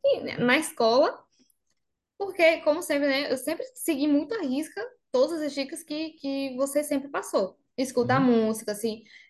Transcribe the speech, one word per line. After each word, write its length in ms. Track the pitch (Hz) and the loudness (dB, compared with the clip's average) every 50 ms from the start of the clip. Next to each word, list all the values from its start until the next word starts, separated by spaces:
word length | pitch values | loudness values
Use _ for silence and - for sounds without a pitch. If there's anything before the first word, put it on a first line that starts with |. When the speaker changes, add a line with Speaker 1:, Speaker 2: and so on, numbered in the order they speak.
| - | 0
Speaker 1:
E, 160 | 571 - - | 2 2 0
né, 160 | - - - - | -2 -6 -4 0
na 180 | 240 247 262 | 2 4 4
escola, 560 | 320 311 - - - 233 220 233 269 320 480 - - - _ _ _ _ _ _ _ _ _ _ _ _ _ _ _ _ _ _ - | 2 2 -2 -2 0 2 4 6 4 4 4 0 -4 -14 _ _ _ _ _ _ _ _ _ _ _ _ _ _ _ _ _ _ -8
porque, 400 | 403 381 359 359 330 330 330 320 | -8 -6 2 4 4 4 4 4
como 200 | - 311 302 359 | 2 0 0 0
sempre, 260 | 349 - 294 285 285 277 | 0 -2 0 0 2 2
né, 240 | 269 277 294 - | 0 0 0 -2
eu 40 | 269 262 | -4 -4
sempre 260 | - 302 339 - 494 - - | -4 -4 -6 -6 -8 -12 -12
segui 340 | - - 339 302 262 294 302 | -6 -4 -2 0 0 2 2
muito 260 | 285 294 320 294 453 | 2 2 2 -2 -4
à 80 | 427 | -4
risca 400 | 320 254 254 294 311 - - 392 466 508 - _ _ _ | -4 -2 -2 -4 -4 -6 -8 -10 -10 -10 -12 _ _ _
todas 280 | - 247 277 311 339 311 | 0 2 2 2 0 -2
as 120 | 302 277 285 | -4 -4 -4
dicas 280 | 277 269 269 330 - | -4 -6 -6 -8 -12
que, 280 | - - 302 311 320 311 | -10 -8 -8 -8 -8 -8
que 440 | 311 - 285 277 277 277 277 262 247 | -10 -8 -8 -6 -4 -4 -4 -4 -4
você 260 | 247 277 277 - 294 294 | -4 -4 -2 0 -2 -2
sempre 240 | - 285 269 277 - | 0 -2 -4 -4 -4
passou. 500 | - 190 196 - - 233 190 185 - _ _ _ _ | -6 -8 -4 -2 -2 -2 -2 -2 -6 _ _ _ _
Escutar 440 | - 262 262 - 254 240 247 254 277 | -6 -4 -2 -2 0 2 2 2 4
Speaker 2:
Uhum. 0 | |
Speaker 1:
música, 520 | 269 247 233 226 220 220 220 - - 214 | 4 4 4 4 2 0 -2 -4 -6 -8
assim, 300 | 208 - - 220 214 - - - - - - | -6 -4 -4 -6 -6 -8 -12 -20 -20 -20 -20